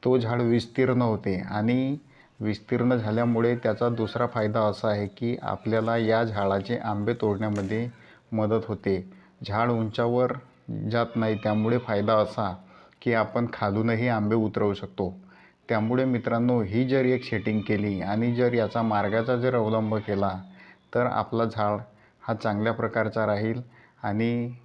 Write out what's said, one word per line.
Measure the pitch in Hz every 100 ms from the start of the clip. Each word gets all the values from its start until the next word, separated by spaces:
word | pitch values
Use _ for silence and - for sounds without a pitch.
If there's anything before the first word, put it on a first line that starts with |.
तो | 131 127
झाड | 113 120
विस्तीर्ण | 120 120 117 - 131 123
होते | 120 107 101 95
आणि | 92 101 110 123 135 147 - - - _
विस्तीर्ण | 107 104 - 123 123 123
झाल्यामुळे | 107 110 120 117 117 120
त्याचा | 113 104 120
दुसरा | 117 110 117 120
फायदा | 117 107 113
असा | 107 101 113
आहे | 104 101
की | - 117 120
आपल्याला | - 98 107 113 110 117
या | 110 110
झाडाचे | 117 104 98 98 98 120
आंबे | 110 104 104
तोडण्यामध्ये | 120 107 101 107 104 95 110 120 - - - _
मदत | 110 107 110 110
होते. | 101 - 95 92 - - _ -
झाड | 104 120
उंचावर | 117 110 110 120 120 127 120 - _ - 110 107
जात | 117 117 117
नाही, | 110 107
त्यामुळे | 107 107 110 120
फायदा | 123 101 107 110
असा | 107 - 101 92 - - - _
की | 127
आपण | 113 107 120 120
खालूनही | - 107 101 113 113 123
आंबे | 117 104 113
उतरवू | 107 104 104
शकतो. | 98 98 - 95 92 - - - _ -
त्यामुळे | 113 110 127 131
मित्रांनो, | 123 110 117 120 123
ही | 101 107 127
जर | 135 127
एक | 127
सेटिंग | 127 110 110 107
केली | 104 104 104 98
आणि | 87 104 120 120
जर | 123
याचा | 120 110 120
मार्गाचा | 113 104 101 107 117 123
जर | 127 123
अवलंब | 110 110 110 110
केला | 107 98 98 92 95 - - - _ -
तर | 120
आपला | 101 - 113 113
झाड | 110 104 104 117 _ _ _
हा | -
चांगल्या | 110 113 104 110
प्रकारचा | 113 113 113 110 113 107
राहील | 104 110 117 123 - - _
आणि | 107 104 113 120 120 120